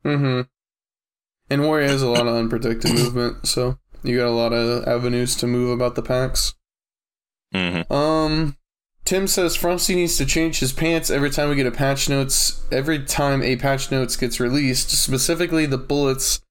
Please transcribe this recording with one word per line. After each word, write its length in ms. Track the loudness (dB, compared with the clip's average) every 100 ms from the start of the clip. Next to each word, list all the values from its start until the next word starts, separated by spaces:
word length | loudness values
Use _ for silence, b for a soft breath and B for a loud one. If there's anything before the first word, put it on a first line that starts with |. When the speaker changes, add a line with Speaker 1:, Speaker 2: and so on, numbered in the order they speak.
Speaker 1:
Mm-hmm. 380 | 0 2 2 0 -4 _ _ _ _ _ _ _ _ _ _
And 140 | 0
Warrior 240 | 2 2 2
has 160 | 2
a 60 | 2
lot 180 | 2 2
of 80 |
unprotected 560 | 0 0 0 -2 0 0
Speaker 2:
<clears throat> 40 |
Speaker 1:
movement, 520 | 2 2 0 -2 -2 -4
so 320 | 0 -2 -4 _ -8
you 160 | -2 0
got 80 | 2
a 40 |
lot 220 | 0 0
of 320 | 0 0 0 0
avenues 500 | 0 0 0 0 -2
to 100 | 0
move 240 | 0 0
about 240 | 0 -2
the 80 | -2
packs. 520 | -2 -2 0 0 -2 -6 _ _ _ _ _ _ _ _ _
Speaker 2:
Mm-hmm. 380 | -4 -2 -2 -2
Speaker 1:
Um, 640 | 0 2 0 0 0 -2 -4 _ _ _ _
Tim 240 | -2 0 2
says 260 | 2 0
Frosty 400 | 0 0 0 0
needs 220 | 2 2 0
to 100 | 2
change 320 | 2 0 0
his 140 | -2
pants 360 | 0 0 0 0
every 200 | 0 0
time 180 | 0 0
we 60 |
get 120 | 2 0
a 40 |
patch 380 | 0 0 0 0
notes. 520 | 0 0 0 0 0 -2
Every 260 | -2 0 -2
time 400 | -2 0 0 2
a 100 | 0
patch 380 | 0 0 0 0
notes 240 | -2 -2 -2
gets 240 | -2 -2
released, 500 | 0 2 0 0 0
specifically 760 | 0 0 0 0 0 0 0 0
the 120 | -2
bullets 600 | -2 0 2 0 -2 -4 _